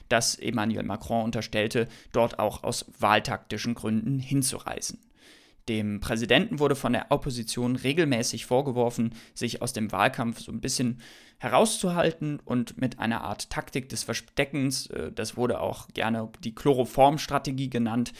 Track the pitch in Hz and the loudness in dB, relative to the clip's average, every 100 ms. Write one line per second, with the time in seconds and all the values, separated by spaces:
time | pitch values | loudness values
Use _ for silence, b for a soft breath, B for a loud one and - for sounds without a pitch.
0 | - 117 - - - 117 110 104 101 101 | 2 2 4 -2 -2 0 0 0 -2 -4
1 | - 117 113 117 - 107 110 120 117 B | -2 0 0 -2 -2 0 2 2 -2 B
2 | B 120 117 - 104 - - - - - | B 2 2 2 -2 0 -4 -4 -8 0
3 | 107 107 123 98 - 110 120 117 107 110 | 4 4 2 -8 -6 -6 -4 -4 0 0
4 | 113 135 131 139 131 - - - - - | 0 -2 0 2 2 -2 -8 -6 -8 -12
5 | _ b b b b b - 110 104 104 | _ b b b b b -2 0 0 -2
6 | - 113 113 123 - 147 143 135 127 120 | -2 -2 4 4 4 2 2 2 2 0
7 | - 139 143 120 113 123 123 127 131 160 | 2 0 0 -6 -4 -2 0 0 0 2
8 | 147 117 117 117 - 127 143 123 120 120 | 2 2 0 -4 2 2 2 0 0 0
9 | 113 B B - 117 - 120 110 104 95 | -2 B B -6 -6 -4 -4 -2 -2 2
10 | 120 127 117 - - - 131 135 123 - | 2 2 -4 -4 -10 -6 -4 0 -2 -2
11 | B B B B 117 127 220 - 180 175 | B B B B 2 4 4 2 0 2
12 | 160 - 151 147 - 123 117 - 127 - | 2 0 -4 -4 -2 -2 -2 -2 -4 -2
13 | 110 113 101 107 - 151 - 143 131 - | -2 -2 -4 -8 -6 -8 -4 -8 -6 -8
14 | - 113 - - 143 147 135 131 - - | -6 -6 -4 -2 0 0 0 -2 -6 -8
15 | - - 110 113 123 95 104 - - - | -6 -6 -6 0 0 2 -2 -4 -10 -4
16 | 110 113 110 - 117 - 147 127 117 - | -2 -2 -6 -10 -12 0 2 4 2 6
17 | 139 151 - 139 147 131 131 120 113 120 | 6 6 -2 -2 -2 -4 -2 0 0 0
18 | 120 | -2